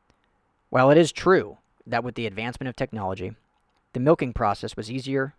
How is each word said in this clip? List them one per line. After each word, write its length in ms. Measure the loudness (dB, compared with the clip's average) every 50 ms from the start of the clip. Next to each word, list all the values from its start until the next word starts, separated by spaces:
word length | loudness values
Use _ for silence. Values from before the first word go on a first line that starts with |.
| _ _ _ _ _ _ _ _ _ _ _ _ _ _
While 220 | 2 4 6 8
it 80 | 8 6
is 120 | 6 4
true 460 | 0 -2 2 4 4 4 2 -2 -8 -18 _ _ _ _ _
that 180 | -6 -4 -4 -4
with 100 | -4 -6
the 120 | -6 -6
advancement 420 | -6 -6 -6 -8 -8 -8 -8 -10 -10
of 80 | -6
technology, 580 | -6 -6 -6 -6 -6 -6 -6 -6 -6 -8 -10 -10 -14 _ _ _ _ _ _ _ _ _ _ -6
the 80 | -2
milking 320 | 2 2 4 2 2 -4 -4
process 420 | -2 -2 0 -2 -2 -6 -10 -10
was 160 | -10 -10 -8
easier 440 | -8 -8 -6 -4 -4 -4 -4 -4 -8